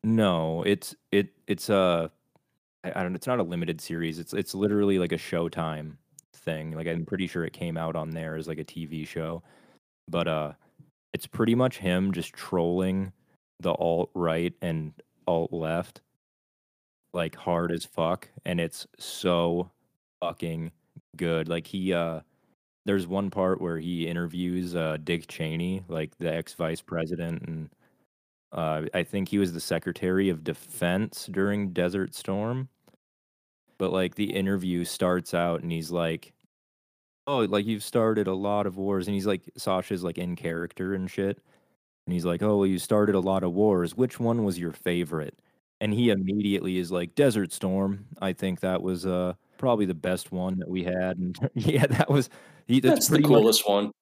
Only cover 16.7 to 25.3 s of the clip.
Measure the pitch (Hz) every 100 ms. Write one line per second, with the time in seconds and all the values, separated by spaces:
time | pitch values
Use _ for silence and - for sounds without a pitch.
16.7 | _ _ _ _ 90 80 - - 85 85
17.7 | 85 - - 82 90 - - - 87 82
18.7 | - - _ - - 92 87 85 87 90
19.7 | _ _ _ _ _ 85 - 85 80 82
20.7 | _ _ - _ - 85 82 80 85 -
21.7 | 98 92 87 85 80 - _ _ _ _
22.7 | _ 101 101 87 98 98 101 92 90 90
23.7 | 82 82 87 82 85 87 87 90 90 90
24.7 | 87 80 78 76 85 -